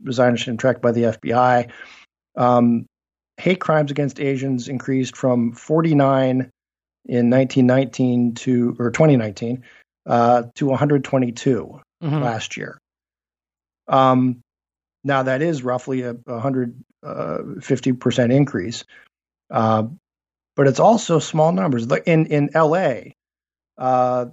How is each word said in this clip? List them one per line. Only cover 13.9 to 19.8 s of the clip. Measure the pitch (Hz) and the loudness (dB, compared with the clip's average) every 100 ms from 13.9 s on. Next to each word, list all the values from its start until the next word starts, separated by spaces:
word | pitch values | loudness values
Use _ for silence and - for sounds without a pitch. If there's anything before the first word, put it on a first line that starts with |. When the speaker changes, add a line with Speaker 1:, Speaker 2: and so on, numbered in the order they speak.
| 135 131 127 127 123 _ _ _ _ _ _ | 2 4 4 2 -2 _ _ _ _ _ _
Speaker 1:
now | 135 135 | -2 -2
that | 131 131 | 0 -2
is | 165 156 | -2 -2
roughly | 123 123 139 131 | -4 -6 -4 -6
a, | 123 120 - | -6 -10 -10
a | 117 | -6
hundred, | 135 131 120 123 - _ | -4 -2 -4 -8 -20 _
uh, | - - - - - - | -14 -10 -8 -8 -8 -14
fifty | - 135 135 | -4 -2 0
percent | 123 127 123 117 | -2 0 0 2
increase, | 135 139 120 98 117 - - _ _ _ _ _ | 2 2 -2 -6 -10 -16 -20 _ _ _ _ _
uh, | 117 110 110 | 0 2 2